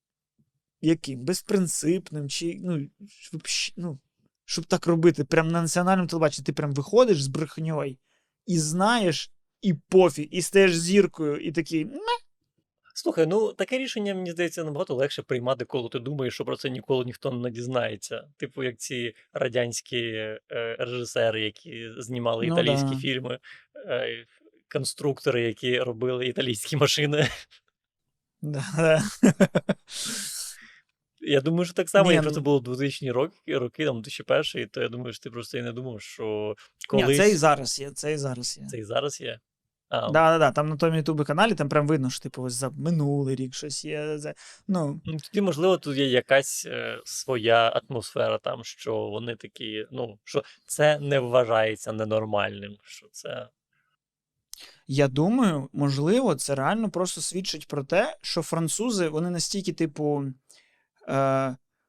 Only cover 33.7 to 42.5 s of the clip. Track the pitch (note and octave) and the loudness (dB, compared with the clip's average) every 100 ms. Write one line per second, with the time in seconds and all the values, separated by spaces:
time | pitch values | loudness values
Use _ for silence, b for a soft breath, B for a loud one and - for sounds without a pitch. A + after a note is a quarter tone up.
33.7 | - D3 A#2 A2 - - C3 D3+ C3 A2 | -2 -2 -2 -8 -12 0 0 2 -6 -6
34.7 | - A2+ A#2+ B2 G#2+ B2+ A#2 A2+ B2+ A#2+ | -4 -6 -6 -10 -12 -12 -12 -8 -8 -6
35.7 | A#2 B2+ A2 - - A2 G#2+ G#2+ G#2 b | -8 -10 -12 -16 -8 -4 -4 -4 -8 b
36.7 | _ - C3+ D3 C#3+ G#3 F3 D#3 C#3+ B2+ | _ 0 2 4 6 6 6 4 4 -2
37.7 | - C#3 C3+ D3 D3+ C#3 B2 A#2+ C3+ C#3 | -6 -8 -6 -4 -2 -4 -4 -8 -8 -10
38.7 | B2 G#2 A#2+ C#3+ - B2+ A#2 _ _ _ | -10 -4 -2 -2 -6 -10 -12 _ _ _
39.7 | _ _ B2 A2+ D#3 D#3+ E3 C#3+ A#2+ D3+ | _ _ -4 2 6 6 6 4 4 -2
40.7 | D3 E3 D#3+ D3+ D3+ D3 D3+ A3+ E3+ C#3+ | 0 0 2 0 0 0 2 2 2 2
41.7 | D3 D3 D#3 C3 - C#3 - B2+ | 2 4 2 0 -4 -10 -8 -6